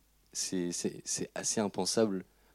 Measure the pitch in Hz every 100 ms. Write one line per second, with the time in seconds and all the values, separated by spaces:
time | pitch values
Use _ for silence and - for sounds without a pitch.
0 | - _ _ - - 92 87 - 104 -
1 | - - 95 - 92 - 101 98 92 -
2 | 110 95 - _ -